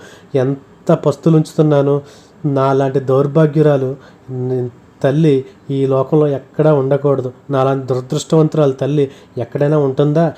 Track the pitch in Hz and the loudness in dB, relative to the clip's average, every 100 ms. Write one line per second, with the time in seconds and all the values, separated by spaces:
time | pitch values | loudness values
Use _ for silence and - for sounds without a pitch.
0 | - - - 135 131 139 - - - 160 | -10 -20 -6 -2 -2 -4 -10 -8 -2 0
1 | 151 - 165 156 151 - 156 143 139 143 | 0 -2 2 2 0 0 2 2 2 -2
2 | 143 - - - 151 135 135 135 135 135 | -6 -18 -20 -8 -4 0 0 0 0 -2
3 | 127 131 143 147 156 151 151 139 131 143 | 0 0 2 2 2 2 2 2 -2 -8
4 | - - - 127 127 127 123 - - _ | -16 -20 -12 -8 -4 -4 -6 -10 -20 _
5 | 139 147 160 135 131 - - 135 135 135 | -2 2 2 2 -2 -14 -8 -4 0 0
6 | 135 156 147 135 - - 156 143 135 139 | 0 0 0 -2 -6 0 2 2 0 0
7 | 143 135 123 - - 139 135 135 127 127 | 0 -2 -4 -12 -6 -2 0 -2 -4 -6
8 | 127 151 - 160 156 156 143 131 135 147 | -4 -6 0 2 2 2 0 0 -2 0
9 | 135 - - 123 113 139 143 151 135 131 | -2 -6 -14 -10 -8 -2 0 0 0 0
10 | 147 151 165 | 0 0 -2